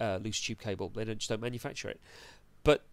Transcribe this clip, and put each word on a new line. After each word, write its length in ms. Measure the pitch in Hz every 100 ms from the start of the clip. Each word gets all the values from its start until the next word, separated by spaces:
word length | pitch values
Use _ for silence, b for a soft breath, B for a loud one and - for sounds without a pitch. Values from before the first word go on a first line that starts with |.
uh, 180 | 113 95
loose 200 | 107 104
tube 180 | - 113
cable. 320 | 110 98 92
They 120 | 104 110
don't, 120 | 110
just 120 | -
don't 120 | 110
manufacture 460 | 120 120 143 - -
it. 120 | - b b b b - - -
But 180 | 147 -